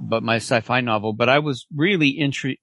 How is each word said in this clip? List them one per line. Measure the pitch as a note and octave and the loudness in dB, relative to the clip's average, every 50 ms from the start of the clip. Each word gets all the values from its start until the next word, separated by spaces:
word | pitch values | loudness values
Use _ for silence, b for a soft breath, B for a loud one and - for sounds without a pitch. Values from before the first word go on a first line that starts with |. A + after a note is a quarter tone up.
but | C3 A2 A2+ A2+ A#2 | -6 -4 -2 -2 0
my | A2+ A#2 | 0 0
sci-fi | A2+ - - C3 A#2 - - A#2+ B2+ | 0 0 0 0 0 0 0 0 0
novel, | B2 A#2+ A2 G#2+ G2+ A2 G#2+ | 0 0 -2 -2 -2 -4 -2
but | A2 A#2+ A#2+ | 0 2 4
I | C3 D3 | 4 4
was | D3+ D3+ C3+ A#2+ - _ D#3+ | 2 0 -4 -6 -8 _ -4
really | C#3+ D#3 G3 G#3 E3+ D3+ C#3 C3+ D#3 | -2 0 0 2 2 2 2 2 0
intri-, | D3 C#3 C3 - - C3+ C3 - | -2 -2 -2 -2 -4 -6 -6 -6